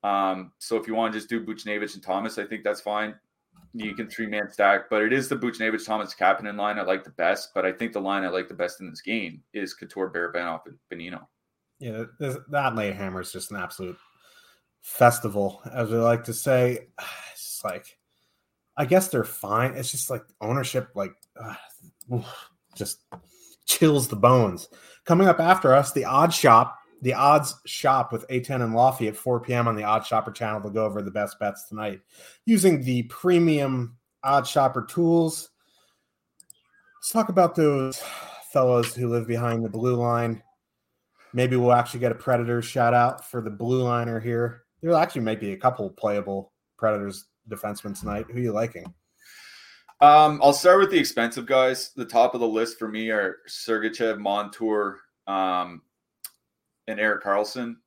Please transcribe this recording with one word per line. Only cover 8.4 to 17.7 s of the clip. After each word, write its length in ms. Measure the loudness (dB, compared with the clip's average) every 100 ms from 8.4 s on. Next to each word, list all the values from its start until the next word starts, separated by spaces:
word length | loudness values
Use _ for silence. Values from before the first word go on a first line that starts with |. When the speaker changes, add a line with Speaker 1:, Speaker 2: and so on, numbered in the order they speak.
| -6
Speaker 1:
the 60 |
best 280 | -6 -6 -6
in 80 | -16
this 120 | -12
game 400 | -6 -6 -6 -14 _
is 200 | -10 -10
Couture, 360 | -12 -16 -8 -6
Barabanov, 520 | -4 -6 -4 -6 -8 -12
and 120 | -20 _
Bonino. 340 | -14 -14 -16 -18 _ _ _ _ _
Speaker 2:
Yeah, 240 | -12 -10 -12 _
this, 180 | -8 -8 -6
that 260 | -4 -2 -2
late 200 | -4 -4
hammer 260 | -8 -8
is 100 | -12
just 200 | -14 -12
an 60 | -12
absolute 400 | -12 -10 -12 -12 _ _ _ _ _ _ _ _
festival, 800 | -16 4 6 6 -4 -2 -4 -6 -12
as 160 | -8 -2
we 80 | 2
like 260 | 2 2 -2
to 80 |
say. 560 | -6 0 2 2 0 -12 -18
<sighs> 320 | -16 -16 -18
It's 120 | -18
just 220 | -14 -10
like, 320 | -10